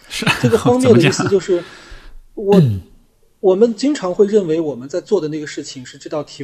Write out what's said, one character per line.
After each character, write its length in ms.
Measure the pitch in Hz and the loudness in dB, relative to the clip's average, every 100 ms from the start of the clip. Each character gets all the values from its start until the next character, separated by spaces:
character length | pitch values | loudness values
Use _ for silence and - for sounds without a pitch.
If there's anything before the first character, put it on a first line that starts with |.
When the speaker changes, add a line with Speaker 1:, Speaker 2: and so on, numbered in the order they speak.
| - | -14
Speaker 1:
是。 160 | - 226 - | -6 -2 0
Speaker 2:
这 80 | 247 | 0
个 80 | 220 | 2
荒 200 | - 247 | 2 2
谬 140 | 254 | 4
的 80 | 202 | 4
意 80 | 143 | 4
思 180 | - 143 | 0 0
就 120 | 190 | 0
是， 160 | 190 175 | 0 -4
Speaker 1:
<laughs> 800 | 170 - - - - - - - | -4 -18 -20 -20 -20 -20 -20 -8
怎 80 | |
么 80 | 196 | 2
讲？ 80 | 196 | 4
Speaker 2:
我， 0 | |
Speaker 1:
嗯。 220 | 139 95 - - _ _ _ _ | 4 2 -8 -20 _ _ _ _
Speaker 2:
我 160 | 196 190 | 0 4
们 180 | 233 | 2
经 220 | 220 269 294 | 0 -4 -2
常 180 | 185 | -2
会 140 | 180 202 | 0 2
认 180 | 214 175 | 2 0
为 140 | 160 | -2
我 140 | 156 120 | -4 -6
们 120 | 135 | -8
在 140 | 180 | -10
做 180 | 147 202 | -2 -2
的 100 | 156 | -2
那 100 | 151 | -8
个 80 | 147 | -10
事 160 | - | -12
情 200 | 139 135 | -12 -14
是 140 | 123 143 | -18 -18
这 100 | - | -12
道 140 | 156 | -10
题 220 | 147 - | -10 -14